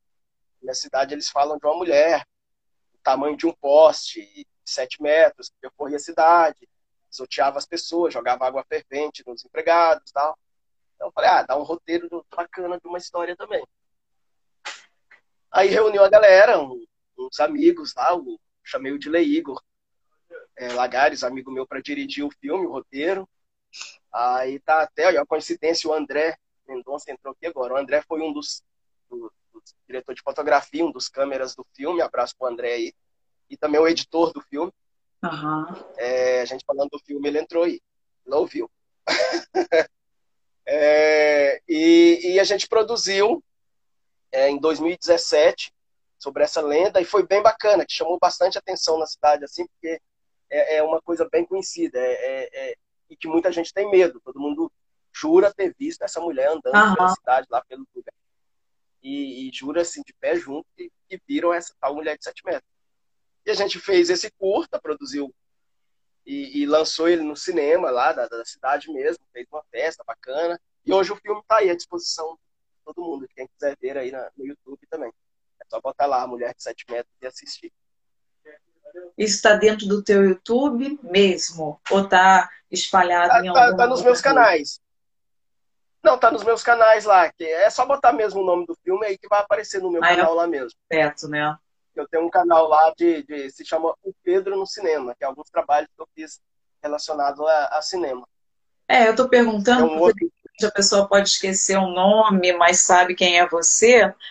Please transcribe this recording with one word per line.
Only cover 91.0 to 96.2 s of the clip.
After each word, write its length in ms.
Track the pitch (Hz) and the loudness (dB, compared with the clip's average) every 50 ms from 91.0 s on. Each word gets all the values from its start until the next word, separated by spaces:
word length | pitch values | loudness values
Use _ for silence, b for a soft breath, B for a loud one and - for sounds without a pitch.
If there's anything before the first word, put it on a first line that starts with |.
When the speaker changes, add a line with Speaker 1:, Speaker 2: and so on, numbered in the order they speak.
| 151 151 147 - - 151 | 0 0 -2 -6 -10 -8
Speaker 2:
né? 280 | 147 151 151 151 156 - _ _ _ _ _ _ _ | -6 -4 -4 -4 -6 -8 _ _ _ _ _ _ _
Speaker 1:
Eu 140 | 156 147 - | -14 -10 -6
tenho 160 | - 160 165 | -4 -2 -2
um 60 | 170 | 0
canal 360 | - 185 175 170 170 165 160 156 | 2 2 4 4 6 4 4 6
lá 240 | 156 151 160 160 156 | 4 4 4 4 2
de, 260 | - 170 170 165 151 143 | 2 2 2 2 0 -2
de, 280 | 139 151 147 139 135 | -10 -10 -12 -12 -12
se 140 | - - - | -14 -18 -10
chama 300 | - - 160 160 165 - - - | -6 -4 -4 -2 -4 -4 -6 -10
O 120 | - 190 _ _ | -14 -16 _ _
Pedro 340 | 180 175 190 185 196 196 | -2 0 0 0 -2 -4
no 100 | 190 196 | -6 -6
Cinema, 480 | - - 214 202 170 156 147 131 123 120 | -8 -8 -6 -4 -2 -2 -2 -4 -8 -10
que 100 | - 143 | -8 -8
é 20 | |
alguns 240 | 135 131 143 151 _ | -8 -8 -10 -16 _
trabalhos 380 | - 170 160 - 147 147 156 151 _ | -6 -4 -2 0 0 0 0 -2 _
que 80 | - 156 | -20 -20
eu 60 | - _ | -20 _
fiz 260 | - | -18